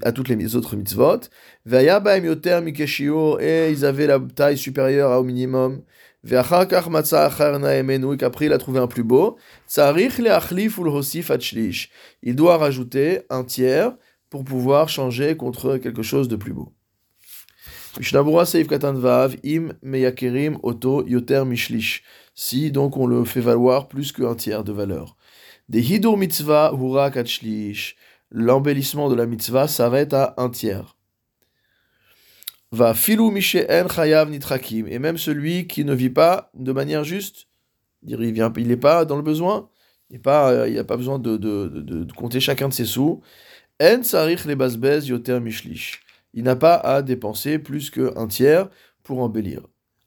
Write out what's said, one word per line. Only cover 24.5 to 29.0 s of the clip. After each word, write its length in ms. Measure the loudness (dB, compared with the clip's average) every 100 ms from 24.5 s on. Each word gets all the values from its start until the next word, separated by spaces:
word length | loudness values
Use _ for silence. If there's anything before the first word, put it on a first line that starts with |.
| -6
de 80 | -6
valeur. 460 | -6 -6 -8 -10 _ _ _ -20 _ -4
Des 260 | 0 2
hidur 220 | 2 2 2
mitzvah 560 | 0 -2 2 4 4
hura 380 | 2 0 0 0
kat 140 | 0 -4
shlish. 680 | -6 -6 -6 -6 -8 -12 -14 _ _ _
L'embellissement 800 | 0 2 4 2 0 -2 -2